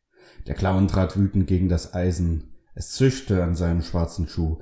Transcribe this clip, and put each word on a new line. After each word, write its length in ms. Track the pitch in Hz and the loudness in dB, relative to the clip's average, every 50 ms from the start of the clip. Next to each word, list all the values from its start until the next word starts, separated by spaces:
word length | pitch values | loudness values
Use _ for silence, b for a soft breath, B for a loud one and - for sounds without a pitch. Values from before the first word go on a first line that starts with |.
| _ B B B B B B B - | _ B B B B B B B -10
Der 80 | - - | -8 -4
Clown 340 | - 95 95 95 95 98 90 | -2 0 2 2 4 2 4
trat 300 | - 98 92 87 - 98 | 4 2 2 2 2 0
wütend 280 | 101 98 - 98 90 | 0 2 2 2 2
gegen 220 | - 95 87 92 90 | 2 2 2 2 2
das 260 | 87 85 - - - | 2 0 -2 -4 -4
Eisen. 600 | 90 90 90 87 85 87 85 82 80 - - - - _ _ - | -2 0 0 0 0 0 0 0 -2 -4 -8 -16 -20 _ _ -12
Es 180 | - - - | -10 -8 -4
zischte 520 | - - 131 135 131 - - - 101 92 87 | 0 2 2 2 2 0 -2 0 0 2 2
an 100 | 85 87 | 0 0
seinem 280 | 80 87 85 85 85 | 0 0 0 0 0
schwarzen 440 | 80 - - 87 85 80 - - 82 | -2 -2 -2 -2 -2 -2 -2 -4 -6
Schuh. 320 | - - 92 82 80 78 B | -4 -4 -2 -2 -2 -2 B